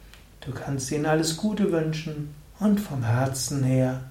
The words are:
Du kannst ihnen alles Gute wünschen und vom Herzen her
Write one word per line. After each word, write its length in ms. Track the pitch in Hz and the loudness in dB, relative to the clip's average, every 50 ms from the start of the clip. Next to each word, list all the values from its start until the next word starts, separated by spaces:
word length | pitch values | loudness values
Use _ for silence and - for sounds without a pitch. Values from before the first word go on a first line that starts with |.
| - - - - - - - - | -20 -20 -20 -20 -20 -20 -20 -14
Du 100 | - 131 | -10 -10
kannst 400 | 120 - - 139 139 131 127 - | -10 -8 -6 -6 -4 -4 -4 -2
ihnen 140 | 151 147 151 | -2 0 2
alles 320 | 156 156 160 160 - - | 2 2 2 2 0 -2
Gute 340 | - 214 214 202 202 196 170 | -2 -2 0 0 2 2 2
wünschen 640 | 165 160 156 156 156 - - 160 147 147 147 - - - - - - - | 2 2 0 0 -2 -4 -6 -8 -8 -8 -8 -10 -10 -16 -20 -18 -6 0
und 220 | 202 214 202 202 | 2 2 4 2
vom 220 | - - 143 127 113 | 0 -2 -4 -2 0
Herzen 600 | 113 117 123 135 131 131 - - - 147 135 131 | 2 2 2 2 0 -2 -2 -4 -2 0 0 2
her 380 | 131 131 131 127 127 131 131 - - | 4 4 4 4 2 0 -4 -8 -12